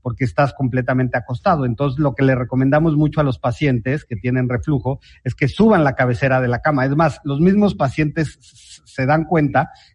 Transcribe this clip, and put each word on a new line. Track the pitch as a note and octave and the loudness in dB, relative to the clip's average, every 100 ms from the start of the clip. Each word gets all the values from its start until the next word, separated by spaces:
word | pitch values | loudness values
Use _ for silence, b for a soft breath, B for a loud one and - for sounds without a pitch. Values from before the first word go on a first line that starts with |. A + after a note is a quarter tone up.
porque | - - C3 | -8 -4 -4
estás | - C#3+ | 0 0
completamente | - C3+ B2 B2 B2+ B2+ B2 | 0 -2 -2 -2 0 0 -4
acostado. | - B2+ - E3 | -6 -4 0 0
Entonces, | B2+ A2+ C#3+ C3 | 0 -2 -4 0
lo | D3 | -2
que | - | 2
le | C3+ | 0
recomendamos | B2+ B2 B2+ C3+ D3 E3 | 2 -2 0 2 2 2
mucho | D3+ D3+ D3+ | 2 0 0
a | |
los | C#3+ B2+ | -2 -2
pacientes | C3 A#2 D3 B2 A2 D3 | -4 -2 0 0 -2 -6
que | - A2 | -6 -8
tienen | B2 B2+ B2+ | -2 -2 -2
reflujo | B2 - C#3 B2 C#3 b b | -2 -2 -2 -2 -6 b b
es | - | -10
que | - C3+ | -4 -4
suban | - A3 G3+ | 2 4 4
la | C#3+ | 2
cabecera | B2 B2+ A#2+ C3+ C3 | 2 0 0 0 0
de | B2+ | 0
la | A#2+ | -2
cama. | D#3 D3 | 0 0
Es | C3 | 0
más, | C#3+ E3 - | 2 0 0
los | - C#3 | -6 2
mismos | F3 G3 G3+ | 2 4 2
pacientes | - C#3 - D#3 E3 D#3 | 2 -2 0 -2 -2 -6
s-, | - | -6
s-, | - - - - | -20 -20 -20 -20
se | _ - C3 | _ -4 0
dan | D#3 | 0
cuenta | D#3 D#3+ D3 B2+ D3+ B B | 2 0 2 0 -2 B B